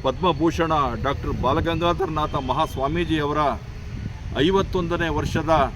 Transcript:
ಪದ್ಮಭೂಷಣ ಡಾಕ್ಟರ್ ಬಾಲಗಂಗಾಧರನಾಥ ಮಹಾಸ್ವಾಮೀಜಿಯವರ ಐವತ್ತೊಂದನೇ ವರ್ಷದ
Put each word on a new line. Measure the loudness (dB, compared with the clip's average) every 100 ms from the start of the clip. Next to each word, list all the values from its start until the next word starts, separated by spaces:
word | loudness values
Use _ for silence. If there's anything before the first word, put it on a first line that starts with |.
ಪದ್ಮಭೂಷಣ | -2 0 0 2 2 2 2 2 0 0 -2
ಡಾಕ್ಟರ್ | -2 -4 -2
ಬಾಲಗಂಗಾಧರನಾಥ | 0 2 0 2 2 2 0 0 -2 -2 -2
ಮಹಾಸ್ವಾಮೀಜಿಯವರ | 0 0 -2 -2 0 0 0 0 0 0 -2 -8 -12 -10 -8 -8 -8 -8 2 4
ಐವತ್ತೊಂದನೇ | 4 2 -2 -2 0 0 0
ವರ್ಷದ | 0 -2 2 2 2